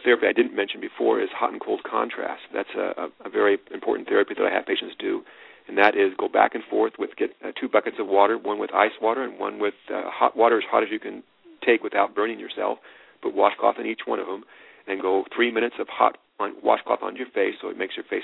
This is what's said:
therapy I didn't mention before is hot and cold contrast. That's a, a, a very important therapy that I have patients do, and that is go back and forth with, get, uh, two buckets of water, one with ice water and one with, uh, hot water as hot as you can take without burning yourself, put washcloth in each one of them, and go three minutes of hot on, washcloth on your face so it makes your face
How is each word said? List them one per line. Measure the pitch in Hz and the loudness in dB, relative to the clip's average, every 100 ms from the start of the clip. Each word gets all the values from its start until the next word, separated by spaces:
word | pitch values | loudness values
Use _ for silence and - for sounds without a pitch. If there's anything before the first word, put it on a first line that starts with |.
therapy | 123 117 101 | 4 4 4
I | |
didn't | 104 117 101 | 2 2 0
mention | 101 - | -4 -6
before | 95 - 117 110 | -10 -2 0 2
is | 98 | -2
hot | - 117 | -2 -4
and | 92 | -4
cold | 110 101 | -6 -6
contrast. | - 110 113 - - - - | -4 -4 -4 -4 -8 -8 -10
That's | - - - | -8 -6 -6
a, | 95 - | -6 -6
a, | 85 - 95 | -10 -10 -6
a | |
very | 104 104 98 - | 0 2 2 -2
important | 95 107 104 - | -8 -2 -2 0
therapy | 101 101 98 | 2 2 0
that | |
I | 95 | 0
have | 92 - | 0 0
patients | 95 90 - | -4 -4 -8
do, | 98 - - - - - - | -6 -6 -8 -20 -20 -20 -6
and | 98 | 4
that | 101 101 | 4 6
is | 98 95 | 2 0
go | 104 | 0
back | 107 107 113 | 4 4 2
and | - | -4
forth | 110 110 - | 0 0 0
with, | 98 - | -8 -4
get, | 107 - 107 | -4 -4 -12
uh, | - | -8
two | 135 | 0
buckets | 107 - - | 2 2 -4
of | 98 | 2
water, | 98 101 113 | 4 4 2
one | 104 104 | -2 -4
with | 104 | -2
ice | 95 107 - | 2 2 2
water | 110 123 | 0 0
and | 120 95 | -4 -6
one | 101 104 | -8 -4
with, | 104 - - | -4 -4 -10
uh, | 101 87 | -8 -8
hot | - 120 - | 0 0 4
water | 117 113 | 4 4
as | - | 2
hot | 113 | 0
as | 107 | 0
you | 107 | -4
can | 101 98 - _ _ _ | -8 -12 -18 _ _ _
take | - 113 | 2 2
without | 107 104 101 101 | 2 0 0 0
burning | 110 110 | -4 -6
yourself, | 98 - 98 - - - - _ | -10 -6 -4 -4 -10 -20 -20 _
put | - 101 | -6 2
washcloth | 101 - 110 107 | 2 4 0 0
in | 113 | -4
each | 113 - | -6 -6
one | 107 | -6
of | 90 | -6
them, | 98 - - - - - | -10 -14 -20 -20 -20 -8
and | 95 | -4
go | 92 95 - | 0 0 0
three | - 120 | 0 0
minutes | 113 117 - | 0 -2 -4
of | - | -8
hot | - 117 - _ - | 2 2 2 _ -8
on, | 101 - | -8 -2
washcloth | 104 110 - 110 | 2 2 2 -2
on | 101 98 | -2 -8
your | - | -6
face | - 98 - | -2 -2 -2
so | 98 | -10
it | 92 | -6
makes | 95 - | -8 -8
your | - | -8
face | 98 | -8